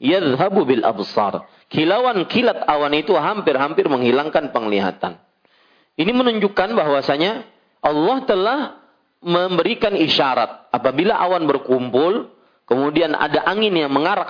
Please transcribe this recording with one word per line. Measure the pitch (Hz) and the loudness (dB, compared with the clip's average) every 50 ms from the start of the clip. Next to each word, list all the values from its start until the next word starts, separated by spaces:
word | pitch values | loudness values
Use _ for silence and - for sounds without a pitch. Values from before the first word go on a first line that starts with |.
| 120 | 0
yadhhabu | 135 180 196 180 139 127 127 175 202 196 214 160 | 0 0 2 2 0 0 0 0 2 2 2 2
bil | 127 135 113 - | 2 2 2 2
absar." | 113 104 101 98 - - 113 104 95 90 85 - - _ _ _ _ | 0 -2 -2 -6 -4 -2 -2 0 0 -2 -6 -10 -14 _ _ _ _
Kilauan | - 151 156 170 196 233 247 254 226 190 160 | -2 0 2 2 2 2 0 0 0 -2 -4
kilat | - - 220 247 226 190 - - | -2 -2 0 0 0 0 0 -2
awan | - 151 147 147 143 147 151 | 0 0 0 0 0 0 0
itu | 151 - 185 | 2 2 0
hampir-hampir | 156 147 180 214 208 - 160 139 131 139 147 160 190 196 | 2 2 0 -2 0 0 0 0 2 0 0 0 0 0
menghilangkan | 165 139 123 123 120 123 139 147 156 - 170 147 127 | 2 0 2 2 2 2 2 0 0 -2 -2 -2 -2
penglihatan. | - 120 113 107 104 98 98 92 - - - 87 87 - _ _ _ _ _ _ _ _ _ _ _ _ _ _ _ | -4 -4 -2 0 0 0 0 -2 -4 -6 -8 -10 -10 -12 _ _ _ _ _ _ _ _ _ _ _ _ _ _ _
Ini | - 156 196 | -4 -2 0
menunjukkan | 247 247 254 247 226 214 202 196 - - 185 214 233 | 0 2 0 0 0 0 -2 0 0 -2 -2 0 0
bahwasanya | 202 156 151 143 139 - - 143 147 170 196 226 254 220 - _ _ _ _ _ _ | 0 0 2 0 0 0 0 0 0 0 -2 -2 -6 -12 -18 _ _ _ _ _ _
Allah | - 147 151 151 160 208 262 269 262 | -2 0 2 2 2 2 0 0 0
telah | - 214 185 190 220 262 294 247 - - - _ _ _ _ _ _ _ _ - | 0 0 0 0 0 0 -2 -4 -6 -10 -16 _ _ _ _ _ _ _ _ -2
memberikan | 175 175 175 180 185 180 165 - 214 - - 226 208 202 | 0 0 0 0 0 0 0 0 0 0 0 0 0 2
isyarat | - 160 143 - - 147 135 127 120 113 - - - - | 0 0 2 2 2 2 2 2 0 0 -2 -4 -12 -6
apabila | _ - 117 - 131 127 143 180 214 214 | _ -4 -2 0 0 0 2 0 0 0
awan | - 175 180 185 170 160 | 0 0 0 0 0 0
berkumpul, | 147 139 131 - - 127 127 123 123 110 127 156 180 214 247 - - - _ _ _ _ _ _ | 0 0 0 0 0 -2 0 0 0 0 2 2 2 0 -2 -6 -10 -16 _ _ _ _ _ _
kemudian | - 120 131 139 151 151 160 170 156 151 | -2 -2 0 0 0 0 0 0 0 0
ada | - - 147 147 151 - | -2 -2 -2 0 0 0
angin | 165 190 214 220 208 | 0 0 0 0 0
yang | 185 165 151 | 0 0 0
mengarak | 139 139 139 156 180 202 190 165 | 0 0 0 0 0 -2 -2 -2